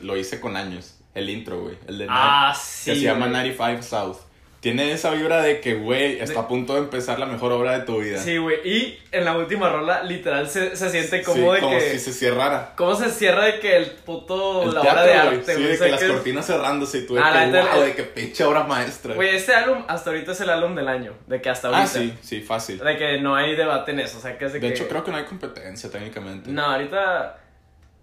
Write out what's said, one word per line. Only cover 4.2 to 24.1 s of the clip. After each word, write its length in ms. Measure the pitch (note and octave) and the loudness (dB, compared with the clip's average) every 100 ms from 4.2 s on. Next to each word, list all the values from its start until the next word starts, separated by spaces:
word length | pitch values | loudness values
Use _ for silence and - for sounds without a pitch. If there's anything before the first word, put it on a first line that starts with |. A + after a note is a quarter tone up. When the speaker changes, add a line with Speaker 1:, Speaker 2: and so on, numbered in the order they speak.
| - _ _ _ | -16 _ _ _
Speaker 1:
Tiene 300 | A#2 A#2+ D3 | -2 0 0
esa 200 | D#3+ E3 | 0 0
vibra 300 | D3+ D#3 E3 | 0 2 4
de 200 | D#3 D3 | 4 2
que, 140 | B2+ A2 | 0 -2
güey, 440 | G#2+ C3 C#3 B2+ | 0 0 0 -2
está 140 | A2+ | -4
Speaker 2:
De 60 | A#2 | -4
Speaker 1:
a 60 | A2+ | -2
punto 240 | B2 B2 | -2 0
de 60 | C#3 | -2
empezar 360 | C#3+ C3 B2 A#2+ | -2 -4 -4 -4
la 80 | C3+ | -4
mejor 280 | A#2 B2 | -2 0
obra 260 | B2 B2 B2+ | 2 2 0
de 60 | A#2+ | -2
tu 160 | A2 | -2
vida. 160 | G#2 G2 | -2 -4
Speaker 2:
Sí, 180 | E3+ E3 | -2 -2
güey, 220 | D#3+ D#3 E3+ | 0 0 0
y 320 | G#3+ B3+ - - | 0 -2 -6 -6
en 100 | F#3+ | -2
la 140 | E3+ E3 | 0 0
última 320 | D#3+ G3+ F3+ | -2 0 0
rola, 340 | D3+ D#3+ D3+ | 0 0 0
literal, 460 | C3+ F3 E3 C#3+ D3 | -2 -6 -2 -2 -2
se, 260 | F#3+ F#3 F#3 | -2 -2 -2
se 140 | F#3+ | -2
siente 340 | E3+ D#3+ F#3 | -2 0 -2
como 140 | F3 D3+ E3+ | 0 2 4
Speaker 1:
Sí, 60 | F#3+ | 4
Speaker 2:
de 40 | |
Speaker 1:
como 160 | C#3 C3 | 4 2
Speaker 2:
que 140 | D3 | 2
Speaker 1:
si 80 | C3 | 0
se 120 | C3 | -4
cerrara. 600 | B2+ B2 A#2+ C3+ C#3 - - | -2 0 2 2 0 -4 -2
Speaker 2:
cómo 180 | F3 | 0
se 160 | G3+ A#3 | 2 0
cierra 360 | A3+ G3+ F3+ G#3+ | 2 4 6 4
de 160 | G#3+ | 2
que 160 | G#3 F3+ | 4 4
el 80 | D#3+ | 4
puto, 720 | - - E3 - F#3 G3 F#3 | -4 -10 -10 -6 -2 0 0
Speaker 1:
El 100 | F3 D#3+ | 0 4
Speaker 2:
la 60 | |
Speaker 1:
teatro, 200 | C#3+ D#3+ | 4 8
Speaker 2:
obra 40 | F3 | 8
de 0 | E3 D#3 | 8 6
Speaker 1:
güey. 100 | B2+ | 2
Speaker 2:
arte, 160 | D3 D3+ | 0 0
Speaker 1:
Sí, 60 | |
Speaker 2:
güey, 100 | C#3+ | 2
Speaker 1:
de 60 | D#3+ | 2
que 140 | E3+ | 2
las 80 | C#3 | 4
Speaker 2:
¿sacas? 120 | F#3 | 2
Speaker 1:
cortinas 320 | - - C#3 D#3+ | 0 -2 -4 -2
cerrándose 520 | E3 C3+ C#3+ C#3 C3+ | 0 0 -2 -2 -4
y 80 | B2 | -2
tú 80 | B2 | 2
de 60 | |
Speaker 2:
Ah, 60 | D#3 | 4
Speaker 1:
que, 60 | D#3+ | 6
Speaker 2:
la 60 | E3 | 6
neta, 260 | F#3 F3+ | 4 6
Speaker 1:
"Wow, 80 | D3+ | 6
Speaker 2:
la 60 | C#3 | 4
Speaker 1:
de... 100 | - | 2
que 80 | |
pinche 400 | B2 - A#2 - | -6 -8 -6 0
obra 200 | D3+ D3+ C#3 | 2 2 2
maestra". 500 | C3 B2 - B2+ - | -2 -2 -6 -6 0
Speaker 2:
Güey, 180 | F#3+ | 0
este 200 | F#3+ F#3+ | 2 4
álbum 320 | A#3 A#3 B3 - | 4 4 0 -2
hasta 220 | E3 - | -6 -4
ahorita 240 | D#3 D3+ | -6 -6
es 80 | F3+ | -4
el 80 | F#3+ | 0
álbum 260 | E3 E3+ F3 | 0 0 -2
del 140 | C3+ | -4
año, 240 | B2+ A#2 G#2 - | -4 -6 -14 -8
de 140 | C3 | -4
que 80 | B2+ | -4
hasta 200 | B2 B2+ | -4 0
Speaker 1:
Ah, 80 | D3+ | 2
Speaker 2:
ahorita. 100 | G3 B2+ | 2 0
Speaker 1:
sí, 160 | A#2 A#2 | -4 -6
sí, 200 | - G#2+ | -10 -10
fácil. 380 | - A2+ A2 F#2+ | -6 -6 -6 -4
Speaker 2:
De 180 | C#3+ D3+ | -2 -2
que 200 | D3+ C#3 | -2 -2
no 160 | C#3 C#3 | 0 0
hay 180 | D3 D#3 | 0 0
debate 360 | D#3 C#3 - | 0 0 -2
en 100 | C#3+ | -6
eso, 160 | A#2 | -6